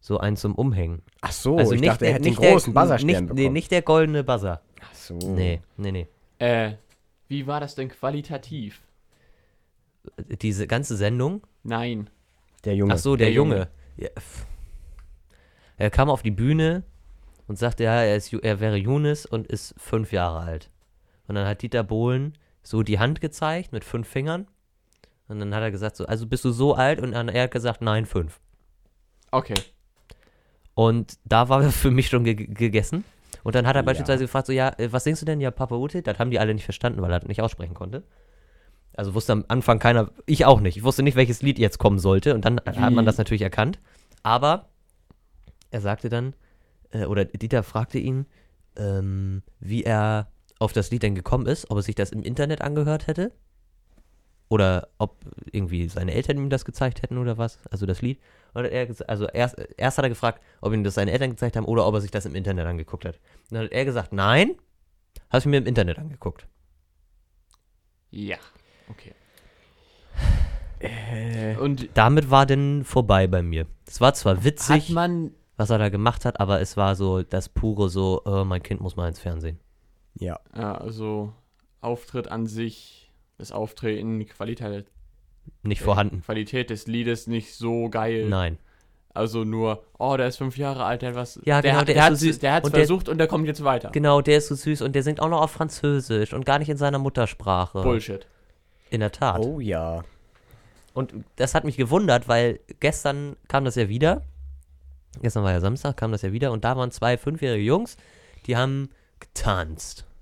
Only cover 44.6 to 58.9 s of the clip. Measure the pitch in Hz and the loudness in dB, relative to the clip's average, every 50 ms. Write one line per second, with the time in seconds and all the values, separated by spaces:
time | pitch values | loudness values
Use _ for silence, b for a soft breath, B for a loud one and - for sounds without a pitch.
44.6 | - _ _ _ _ _ _ _ _ _ _ _ _ _ _ - _ - - _ | -2 _ _ _ _ _ _ _ _ _ _ _ _ _ _ -20 _ -20 -20 _
45.6 | _ _ - 117 101 101 104 - - 120 117 120 120 131 135 _ _ _ _ _ | _ _ -8 -4 -2 -2 -4 -4 -4 -4 -4 -4 -4 -6 -8 _ _ _ _ _
46.6 | _ _ _ _ _ _ - 110 104 73 104 101 98 - - - - 110 135 123 | _ _ _ _ _ _ -6 -6 -4 -2 0 0 0 0 -2 -8 -4 0 0 0
47.6 | 101 - - 110 110 - - 127 - 131 131 131 139 _ _ _ _ _ _ _ | 0 0 -2 -4 -4 -2 -4 -4 -4 -2 -2 -4 -4 _ _ _ _ _ _ _
48.6 | _ _ _ - 104 101 98 95 95 98 98 98 95 95 95 95 - - - _ | _ _ _ -6 -4 -2 -2 -2 -2 -2 -4 -4 -4 -4 -6 -8 -10 -12 -20 _
49.6 | - 90 107 120 - 117 113 107 107 107 110 107 104 - - _ _ _ _ _ | -10 -6 -4 -2 0 0 0 2 2 0 0 -2 -4 -6 -12 _ _ _ _ _
50.6 | 113 107 - 113 101 - 120 120 - 107 101 92 85 - 123 127 123 110 147 - | -2 0 0 0 -2 0 -2 0 0 0 -2 -2 -2 0 0 0 2 0 -2 -2
51.6 | - - - 104 98 - 104 - 101 95 - 110 - - 123 135 147 143 156 - | -2 -2 -2 -2 -2 -2 -2 -2 -4 -4 -4 -8 -6 -6 -2 -2 -2 -2 -2 -4
52.6 | - 143 147 151 147 151 151 156 - - 160 165 180 240 - _ _ _ _ _ | -4 -4 -2 0 0 0 0 -2 -2 -4 -2 -2 -2 -4 -6 _ _ _ _ _
53.6 | _ _ _ _ _ _ _ _ _ _ _ _ _ _ _ _ _ _ 110 107 | _ _ _ _ _ _ _ _ _ _ _ _ _ _ _ _ _ _ 2 4
54.6 | 98 92 92 90 - - _ _ 110 - _ _ - - - - - - - 104 | 4 4 2 0 -2 -6 _ _ -6 -6 _ _ -20 -20 -20 -18 -18 -8 -4 -4
55.6 | 98 87 87 87 85 82 - - 90 90 80 - 131 - 147 139 139 139 135 131 | -4 -2 -2 -2 -2 -2 -4 -4 -4 -2 -2 -2 0 0 -2 -2 0 -2 -2 -2
56.6 | - - 120 - 135 131 123 - - - 127 123 123 120 113 110 117 117 - _ | -4 -6 -6 -2 -2 -2 -2 -4 -8 -6 -4 -4 -2 -2 -2 -2 -4 -6 -6 _
57.6 | _ - - 95 98 95 92 - - 120 135 - b b b b b b b 120 | _ -10 -8 -6 -2 -2 -2 -2 -2 -6 -6 -6 b b b b b b b -6
58.6 | 123 - - 127 127 120 | -6 -4 -2 -4 -4 -4